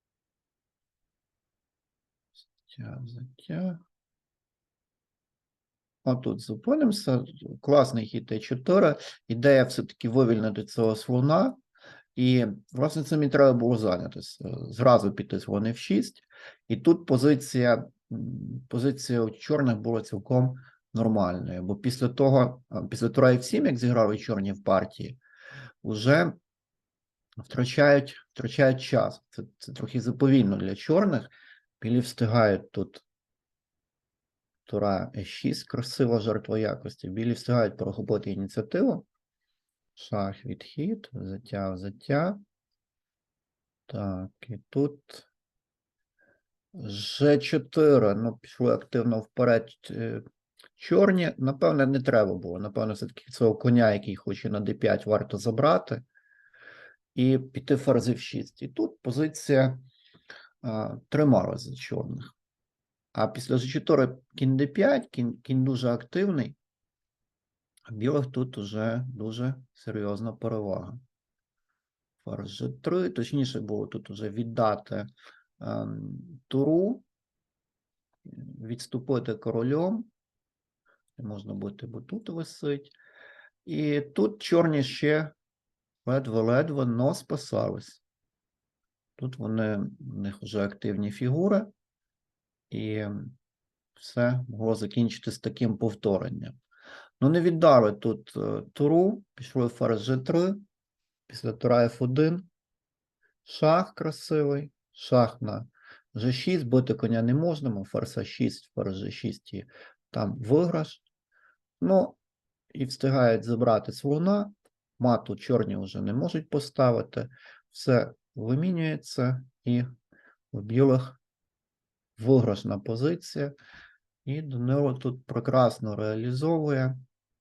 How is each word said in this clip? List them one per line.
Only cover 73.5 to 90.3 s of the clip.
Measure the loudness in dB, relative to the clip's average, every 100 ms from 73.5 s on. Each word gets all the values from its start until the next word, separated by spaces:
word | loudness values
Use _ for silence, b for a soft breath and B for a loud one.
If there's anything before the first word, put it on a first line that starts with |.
| -4
було | -6 -6 -6
тут | -10 -12
уже | -12 -10
віддати, | -8 -6 0 0 0 -6 -10 -10 b b b b -14
ем, | -8 -6 -6 -8 -12 -14 -16 -20 -6
туру, | -2 2 2 0 -4 _ _ _ _ _ _ _ _ _ _ _ _ -20 -18 -16 -14
відступити | -12 -10 -8 -6 -2 -2 -2
королем. | -6 -4 -2 -2 0 -2 -4 -8 _ _ _ _ _ _ _ _ _ _ -14
Не |
можна | -12 -12 -10
бути, | -10 -10 -10 -14
бо | -14
тут | -12 -12 -10
висить. | -10 -10 -8 -6 -6 -8 B B B B B B _
І | -10 -4 0 0
тут | -2 0 0 0
чорні | 2 4 4 2
ще | 0 0 2 2 -2 _ _ _ _ _ _ _ -2
ледве-ледве, | -2 0 0 2 2 2 0 -2
но | 0 0
спасались. | 0 -6 -8 -4 -2 -2 -4 -12 -20 _ _ _ _ _ _ _ _ _ _ _ -10
Тут | -10 -8
вони, | -4 -2 -2 -2 -6 -10
в | -14 -8
них | -8